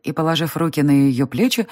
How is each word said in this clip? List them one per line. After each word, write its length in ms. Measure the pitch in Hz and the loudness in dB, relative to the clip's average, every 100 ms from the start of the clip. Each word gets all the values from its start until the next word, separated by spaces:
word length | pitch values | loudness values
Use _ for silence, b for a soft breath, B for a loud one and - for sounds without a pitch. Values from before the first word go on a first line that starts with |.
и, 80 | - | -8
положив 460 | 156 160 160 165 - | -4 -2 -2 -4 -2
руки 240 | 165 151 | -2 0
на 100 | 147 | 2
её 360 | 143 139 123 135 | 4 4 2 -2
плечи, 400 | 127 247 240 214 | 0 0 0 -6